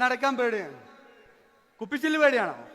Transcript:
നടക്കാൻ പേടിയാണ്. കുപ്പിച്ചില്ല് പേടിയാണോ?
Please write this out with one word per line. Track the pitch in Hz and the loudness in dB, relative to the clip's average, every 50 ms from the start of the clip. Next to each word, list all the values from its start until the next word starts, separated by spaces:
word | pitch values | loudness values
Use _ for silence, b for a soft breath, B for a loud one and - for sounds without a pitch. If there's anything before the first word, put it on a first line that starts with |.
| 247 | 0
നടക്കാൻ | 254 254 247 254 277 269 240 | 0 0 0 0 0 0 0
പേടിയാണ്. | 247 233 220 214 185 151 135 127 - - - - - - - - - - _ _ _ _ _ _ _ _ _ _ | 0 0 -2 -4 -6 -8 -12 -16 -20 -20 -20 -20 -20 -20 -20 -20 -20 -20 _ _ _ _ _ _ _ _ _ _
കുപ്പിച്ചില്ല് | 226 190 285 285 302 311 311 311 302 | -8 -6 -4 -2 0 0 2 4 4
പേടിയാണോ? | 285 262 240 208 170 135 117 - - | 4 4 4 0 -2 -4 -8 -14 -18